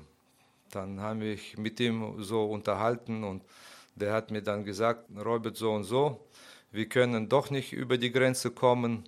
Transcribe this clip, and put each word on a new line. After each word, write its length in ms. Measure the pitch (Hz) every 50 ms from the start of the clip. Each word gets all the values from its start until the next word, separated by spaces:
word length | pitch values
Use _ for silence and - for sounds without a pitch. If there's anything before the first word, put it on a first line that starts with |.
| 78 - _ _ _ _ _ _ _ _ _ _ _ _
dann 300 | - 101 95 95 98 95
haben 200 | 101 110 110 110
wir 180 | 107 107 104 101 - - -
mit 220 | - 107 107 107 -
ihm 420 | 127 117 113 113 110 107 - 107 107
so 240 | 95 113 110 107
unterhalten 760 | 104 107 104 101 107 101 95 107 117 120 113 - - 113 110 110
und 180 | 101 95 92 - _ - - - - - - - _ _
der 160 | - 104 104 107
hat 180 | 110 110 -
mir 120 | 110 107 98
dann 220 | 107 104 104 104
gesagt, 420 | 104 101 92 113 117 117 117 - - 101 98 104
„Robert, 320 | 113 117 117 110 113 101
so 160 | - 113 110 107
und 120 | 104 101
so, 420 | 92 117 131 143 147 127 - - - - - - - - - _ _ -
wir 160 | 101 110 107
können 400 | - 127 123 123 120 110 110 104
doch 220 | 127 139 139 -
nicht 220 | 139 135 127 - -
über 240 | - 131 120 127 123
die 120 | 120 123
Grenze 400 | 120 131 127 131 127 - - 123
kommen.“ 540 | - - - 127 123 123 120 117 117 113 117